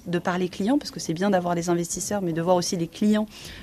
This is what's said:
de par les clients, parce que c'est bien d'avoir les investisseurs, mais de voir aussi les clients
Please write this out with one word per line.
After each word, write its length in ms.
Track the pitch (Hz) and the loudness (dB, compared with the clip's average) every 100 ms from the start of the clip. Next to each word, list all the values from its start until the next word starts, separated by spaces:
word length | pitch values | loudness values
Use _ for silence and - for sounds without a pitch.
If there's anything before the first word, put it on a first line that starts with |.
| 180 | -4
de 100 | 170 | -2
par 220 | 190 180 | 0 0
les 80 | 180 | -2
clients, 300 | - 202 294 | -2 0 0
parce 140 | - | -2
que 80 | 170 | -6
c'est 120 | - | -6
bien 160 | 165 196 | 0 2
d'avoir 260 | 185 175 170 | 2 2 0
les 140 | 175 | 0
investisseurs, 520 | 170 170 185 - 208 | 0 -2 -6 -4 -2
mais 100 | 175 | -2
de 100 | 160 | 0
voir 140 | 170 180 | 4 4
aussi 220 | 175 175 | 2 -2
les 100 | 165 | -4
clients 400 | - 208 214 214 - - - | 2 4 4 0 -8 -16 -16